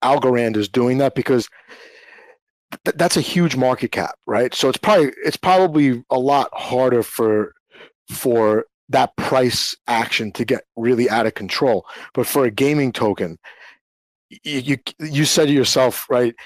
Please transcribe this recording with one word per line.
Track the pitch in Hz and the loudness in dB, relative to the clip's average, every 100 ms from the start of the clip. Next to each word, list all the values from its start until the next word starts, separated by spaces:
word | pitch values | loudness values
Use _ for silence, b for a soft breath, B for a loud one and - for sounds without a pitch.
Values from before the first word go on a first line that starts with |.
Algorand | 131 143 131 123 117 107 | 0 2 4 2 2 0
is | 104 | -2
doing | 123 123 131 | 0 2 2
that | 139 | 0
because | - 117 123 - B B B B B B B B B _ _ _ - | 0 0 0 0 B B B B B B B B B _ _ _ -8
th-, | - - | -6 -2
that's | 175 170 | 0 0
a | |
huge | - 175 170 127 | -2 0 0 0
market | 127 127 117 | 0 0 -4
cap, | - 85 - - | -6 -8 -10 -6
right? | 110 123 | -2 -2
So | - 135 | 0 -2
it's | - | 0
probably, | 208 202 139 - | 2 2 2 -2
it's | 156 - | -6 -2
probably | 185 185 185 151 139 120 - | 2 4 4 2 2 0 -2
a | 131 | -2
lot | 131 143 - | 2 0 0
harder | - - 127 131 120 | -8 -4 0 2 2
for, | 107 - 110 107 104 - _ B B _ - | 0 -2 0 0 -2 -10 _ B B _ -16
for | - 131 117 110 107 - _ - | -6 0 2 2 0 -2 _ -2
that | 131 127 - | 0 0 -4
price | - 131 123 - - - - | -2 0 2 0 -6 -8 -4
action | 117 117 - 107 | -4 -2 -4 -6
to | - | -6
get | 117 123 - - | -4 -4 -6 -4
really | 117 117 - | 0 2 2
out | 110 110 | 0 -2
of | |
control. | - 98 - 139 98 B B B | -4 -8 -2 0 0 B B B
But | - 120 | -6 -2
for | 147 | 0
a | 123 | 0
gaming | 104 139 151 131 | 0 0 0 -2
token, | - 110 95 90 80 B B B B _ _ _ _ _ | -2 -2 -2 -6 -10 B B B B _ _ _ _ _
y-, | 143 | -16
you, | 151 139 131 135 - - | -8 -6 -4 -4 -6 -12
you | 156 143 | -6 -2
said | 151 - 147 | 2 2 4
it | |
yourself, | 143 117 143 127 - - | 4 2 2 2 0 -2
right? | 127 120 - | 0 0 -4